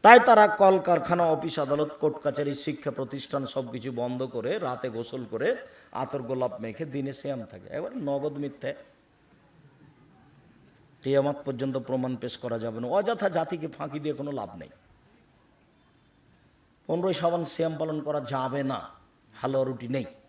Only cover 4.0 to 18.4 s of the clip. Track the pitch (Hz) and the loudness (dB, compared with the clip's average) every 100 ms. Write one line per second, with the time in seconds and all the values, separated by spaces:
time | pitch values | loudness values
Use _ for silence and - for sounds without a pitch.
4 | 123 127 131 123 110 208 160 127 131 113 | -4 -4 -6 -4 -4 -4 -4 -4 -6 -6
5 | 117 131 117 113 151 262 - - - - | -8 -8 -8 -4 -2 -4 -8 -20 -12 -8
6 | 131 143 120 131 123 101 113 107 160 139 | -6 -6 -4 -4 -4 -4 -10 -8 -8 -6
7 | 139 127 143 131 110 92 95 - - 262 | -6 -8 -8 -8 -10 -16 -10 -8 -8 -6
8 | 143 139 147 143 143 - 135 - - _ | -4 -2 -4 -4 -8 -8 -10 -10 -16 _
9 | _ _ _ _ _ - - _ - _ | _ _ _ _ _ -20 -20 _ -20 _
10 | - - - - - - - _ _ _ | -20 -20 -20 -20 -20 -20 -20 _ _ _
11 | 135 139 139 143 - 123 135 131 117 131 | 0 2 2 -2 -6 -4 -4 -4 -4 -4
12 | 127 123 123 - 123 113 113 113 123 180 | -2 -4 -8 -8 -6 -4 -4 -6 -2 0
13 | 208 226 196 165 160 170 156 - 147 147 | 0 -2 -2 -2 -4 -6 -8 -8 -10 -6
14 | 147 139 143 139 98 87 76 - _ _ | -6 -6 -6 -6 -8 -12 -18 -20 _ _
15 | _ _ _ _ _ _ _ _ _ _ | _ _ _ _ _ _ _ _ _ _
16 | _ _ _ _ _ _ _ _ - 165 | _ _ _ _ _ _ _ _ -6 -2
17 | 190 170 170 175 165 - 165 156 160 156 | 0 0 0 0 -4 -2 -2 -2 -4 -4
18 | 147 147 123 135 | -4 -4 -4 -4